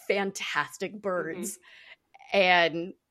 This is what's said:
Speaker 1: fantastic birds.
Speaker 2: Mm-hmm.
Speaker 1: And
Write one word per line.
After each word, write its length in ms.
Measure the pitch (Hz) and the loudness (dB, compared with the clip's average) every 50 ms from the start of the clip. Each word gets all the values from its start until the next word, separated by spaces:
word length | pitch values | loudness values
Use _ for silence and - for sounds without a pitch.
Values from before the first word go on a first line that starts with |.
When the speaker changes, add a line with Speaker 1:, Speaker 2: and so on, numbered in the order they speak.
| - - | -2 -2
Speaker 1:
fantastic 920 | 196 202 196 196 196 - - - - 151 143 - - - 196 175 208 202 | 0 0 0 -2 -4 -6 -6 -4 -2 -2 -2 -4 -6 -8 -8 -8 -8 -8
birds. 520 | 202 196 180 175 156 160 175 185 214 208 | -6 -4 -4 -4 -4 -4 -6 -8 -8 -10
Speaker 2:
Mm-hmm. 880 | - - _ - - - - - - _ _ _ - - - - - 196 | -10 -12 _ -20 -20 -20 -20 -20 -20 _ _ _ -20 -20 -6 0 2 4
Speaker 1:
And 560 | 180 180 180 175 170 160 156 170 170 190 - _ _ _ | 6 6 6 6 4 4 2 -2 -6 -8 -12 _ _ _